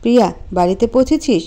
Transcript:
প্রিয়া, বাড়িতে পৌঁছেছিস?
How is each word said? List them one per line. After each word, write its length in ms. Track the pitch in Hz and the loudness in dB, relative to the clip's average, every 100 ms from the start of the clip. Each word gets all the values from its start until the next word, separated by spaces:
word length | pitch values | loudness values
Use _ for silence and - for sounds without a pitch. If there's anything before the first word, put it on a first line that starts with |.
প্রিয়া, 320 | 233 240 190 175 - | 2 2 2 -2 -8
বাড়িতে 340 | 180 175 190 226 | -2 -2 0 -2
পৌঁছেছিস? 560 | 247 262 311 - 196 | 0 0 0 0 -2